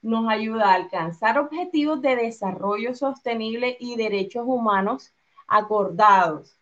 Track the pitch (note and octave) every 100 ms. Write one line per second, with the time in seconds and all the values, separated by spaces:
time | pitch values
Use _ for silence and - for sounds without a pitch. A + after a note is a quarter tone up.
0 | A3 A3+ A3+ A3 A3 A3 G3+ F#3 F3+ F3+
1 | E3 E3+ A3 B3 D4 D#4 F4+ D#4+ D4 D#4
2 | C#4 B3 A#3 A3+ G3 F#3 G3 G#3 A#3 B3
3 | C4+ C4 B3 A3+ A3 A#3 B3 B3 B3 A#3+
4 | A3 G3+ F#3+ A#3+ A#3+ B3+ A3+ G3 G3 C4
5 | - _ _ _ - G#3 G#3 G#3+ F#3+ E3+
6 | G#3+ F#3+ F3 D3+ - _